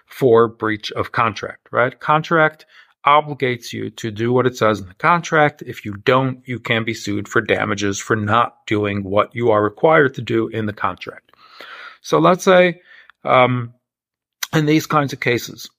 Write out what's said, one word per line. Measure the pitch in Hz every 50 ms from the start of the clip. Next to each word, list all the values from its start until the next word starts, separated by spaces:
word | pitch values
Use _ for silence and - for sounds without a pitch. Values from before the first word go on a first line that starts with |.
| _
for | _ - - 143 123 113 113 117 113
breach | 110 - 110 107 107 104 - - -
of | 117 104 - -
contract, | - 117 113 98 - - - - - _ -
right? | - 117 120 131 - _
Contract | - - 151 156 160 - 170 160 156 156 - _ - _ _ - - _ _ _ -
obligates | 139 143 151 151 147 147 131 135 127 123 117 - - -
you | 113 110 107
to | 110 - - 117
do | 104 104 117 120 123
what | 127 120
it | 123 123
says | - 113 107 110 98
in | 95 92
the | -
contract. | - - 160 175 170 160 - 170 156 151 143 - - -
If | 123 113 - -
you | 107 98 101 -
don't, | - 127 131 135 131 127 - -
you | - 123 113
can | - - 117 113 110
be | 117 110
sued | - - 104 101 104 101 -
for | - 120
damages | 107 101 98 98 104 107 107 101 104 101 98 -
for | - - 117
not | 110 104 104 107 117 117 - _ _ -
doing | - 107 104 104 101 101 101 98
what | 92 98 104 - - -
you | 117 120 117
are | 107 104 104
required | 104 - - - 160 160 165 147 131 131
to | - 113
do | 104 117 113 113 113
in | 113 113 110
the | 104 104
contract. | - - 95 90 - - - - - _ _ _ _ _ _ - - - - - - - - - _ -
So | - 156 151
let's | 160 170 185 175 -
say, | 196 185 180 180 180 170 - _ _ - - - _ - _ -
um, | 135 131 127 127 123 123 123 120 117 117 _ _ _ _ _ _ _ _ _ _ _ _ - - - -
in | 160 151
these | 147 156 156 -
kinds | - 156 151 143 135 -
of | -
cases, | - 127 123 113 - - 101 - - - _